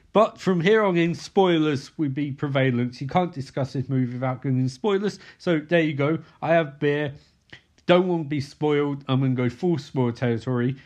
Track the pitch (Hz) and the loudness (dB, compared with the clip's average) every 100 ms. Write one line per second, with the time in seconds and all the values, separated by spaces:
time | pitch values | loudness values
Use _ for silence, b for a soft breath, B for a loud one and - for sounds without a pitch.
0 | B 196 220 - 185 180 175 220 202 170 | B 2 2 0 0 2 4 4 4 2
1 | 170 151 - 202 185 165 156 135 - - | 0 -2 -2 2 4 4 2 0 -6 -6
2 | 147 135 143 135 147 135 131 120 123 123 | -4 -4 -6 -6 -2 0 2 0 -2 -6
3 | 139 185 180 143 131 - 131 139 127 131 | -4 -2 -2 -6 -10 -6 -6 -6 -4 -2
4 | 123 123 131 127 139 127 131 - 214 196 | -2 -4 -6 -4 -2 -2 -2 -2 -2 0
5 | 202 - B B 185 156 151 170 156 143 | -2 -6 B B -2 -2 2 2 2 0
6 | 143 160 B B 143 165 151 139 147 143 | -2 -2 B B 0 0 0 -2 -2 0
7 | 147 139 _ _ _ B B _ - 180 | -4 -8 _ _ _ B B _ 2 4
8 | 185 170 143 147 131 - 151 147 147 139 | 4 -2 -2 -4 -6 -4 0 2 0 -4
9 | 139 131 135 127 123 - 180 156 - 135 | -2 0 2 2 -2 0 -2 -2 -2 -2
10 | 123 117 123 113 131 123 123 135 | -2 0 -2 -2 -2 -2 -2 -4